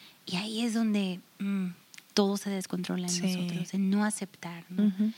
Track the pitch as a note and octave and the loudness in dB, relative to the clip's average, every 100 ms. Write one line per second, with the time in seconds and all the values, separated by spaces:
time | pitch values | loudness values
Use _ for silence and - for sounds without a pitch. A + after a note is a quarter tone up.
0 | - - - F3+ G#3+ A3 A#3+ A3+ A3 G#3 | -20 -20 -8 -6 -4 -2 0 2 2 2
1 | F#3 F3+ - - G3 G3 F3+ F3 - - | 0 -2 -10 -6 -2 0 -2 -6 -16 -20
2 | - G#3 G3 G3+ G3+ F#3+ - F3+ F3 F3+ | 0 2 4 2 -2 -4 -4 -4 -2 -4
3 | F3+ F3 F#3 F3+ F3 F3 F3 F#3+ F#3+ G3+ | -2 0 0 0 -2 -4 -2 0 2 2
4 | G#3+ - F#3+ - E3+ E3+ E3+ F#3 G#3 F#3 | 2 -2 -8 -10 -12 -12 -6 2 4 4
5 | G#3+ | 0